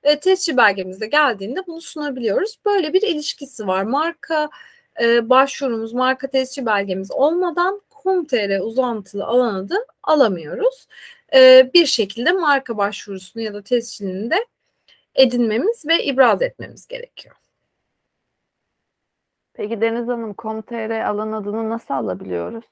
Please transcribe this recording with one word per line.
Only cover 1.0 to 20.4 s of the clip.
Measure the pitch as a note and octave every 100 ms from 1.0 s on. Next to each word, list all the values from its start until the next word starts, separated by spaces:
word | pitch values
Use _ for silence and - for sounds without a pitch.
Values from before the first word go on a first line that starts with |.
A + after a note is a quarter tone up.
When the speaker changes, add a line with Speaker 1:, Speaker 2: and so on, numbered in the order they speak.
Speaker 1:
de | A3
geldiğinde | D4 C#4+ G3+ G3 D4+ F4+
bunu | E4
sunabiliyoruz. | - D#4 D4 B3+ A#3 G#3+ G#4 -
Böyle | G4+ G4+ D4+
bir | F4
ilişkisi | F#4+ D4+ D4+ - C4+ - G3+
var. | F#3
Marka, | A3+ C4+ E4 E4+ - D#4+ D4+ - - _ _ -
e, | A#3 A#3 A3+
başvurumuz, | B3+ C#4 - C4+ A3+ A3
marka | A#3+ B3+ C4 C4
tescil | C4+ C4 -
belgemiz | A#3 G#3 G3+ F#3+ G3
olmadan | - D4 E4+ F4+ D#4+ F4+ G4+ _ _
com | F#4 F#4
T | D#4 A#3 G3+
R | G3
uzantılı | A3 A3+ B3 A3 G3 G3+
alan | - G3 B3
adı | F#3+ G3 G4 C5 _
alamıyoruz. | - G#4 A#3 F3 D3+ F#3 A#4 - - - - - _
E, | C4 C4 B3+ B3+
bir | F4
şekilde | D#4+ - G3+ A3+ B3+
marka | F#4+ D#4+ C4+ C4 G#3+
başvurusunu | G3+ G#3 - F#3+ - A3+
ya | A3
da | G3+
tescilini | G3+ B3 A#3 - G3 F#3 A3+
de | F4 A#4+ _ _ _ _ _ _
edinmemiz | - C4 A#3+ A3+ G#3+ F#4 A#4 D4+
ve | E4
ibraz | C#4 B3+ B3 F#3+
etmemiz | B2+ - F#2+ - -
gerekiyor. | - - - - _ _ _ _ _ _ _ _ _ _ _ _ _ _ _ _ _ _ _ _ _ _
Speaker 2:
Peki | - G#3 G#3+
Deniz | A3+ A#3 A#3
Hanım, | A#3+ A3+
com | G3+